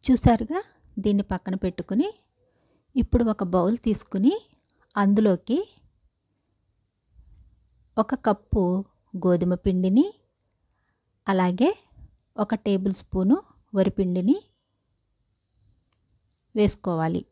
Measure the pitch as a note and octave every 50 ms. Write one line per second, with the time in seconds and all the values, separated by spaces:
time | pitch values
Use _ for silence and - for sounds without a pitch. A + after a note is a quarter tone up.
0 | - - B3+ A#3 - B3 A#3 A3 A#3 A3 D#4 F#4 G#4+ - _ _ _ _ _ G#3+
1 | F#3+ G#3+ G3+ G3 G3+ - F#3+ F3+ _ F#3+ F#3 F#3+ - F#3 F3+ - - - F#3+ A3+
2 | E4 G#4 - _ _ _ _ _ _ _ _ _ _ _ _ _ _ _ _ C4
3 | A#3 - - B3 A#3 A3 G#3 - G3 F3 F3+ F#3 F3 F#3+ A3+ A#3+ - A3+ G#3 -
4 | - _ - F#3+ G3 C4+ F#4+ A4+ - _ _ _ _ _ _ _ _ _ _ G3+
5 | G3+ G3 G3+ G#3 A3 G#3+ F3+ F3 _ - A#3 E4 G#4 - _ _ _ _ _ _
6 | _ _ _ _ _ _ _ _ _ _ _ _ _ _ _ _ _ _ _ _
7 | _ _ _ - - - - - - _ _ _ _ _ _ _ _ _ _ -
8 | A3 - C#4 B3+ - A#3 G3+ - _ _ - A3 F#3 F3 F3+ F#3+ G3 _ _ _
9 | _ _ - F#3 F3 F#3 F3+ E3+ F3+ F3+ F3+ F3+ _ G3 F#3 F#3 F#3 F#3 F#3+ B3
10 | E4 G4+ - _ _ _ _ _ _ _ _ _ _ _ _ _ _ _ _ _
11 | _ _ _ _ _ - G3 F#3 F#3 F3+ F3+ F3+ A#3+ E4+ G#4+ - _ _ _ -
12 | - - _ _ _ _ _ - G#3 G3+ A#3 G#3 _ G#3+ G3 F#3+ F#3+ G3 F#3+ -
13 | - _ - F#3 F#3 G3 C4 F#4+ - _ _ _ _ _ - G3 F#3+ F#3+ - -
14 | G3 F3+ F3+ F#3 F3+ G#3 D#4 G4+ - _ _ _ _ _ _ _ _ _ _ _
15 | _ _ _ _ _ _ _ _ _ _ _ _ _ _ _ _ _ _ _ _
16 | _ _ _ _ _ _ _ _ _ _ _ A3 G#3 G3+ - - - F#3+ F3 D#3+
17 | D#3+ D#3+ F3 F3 - _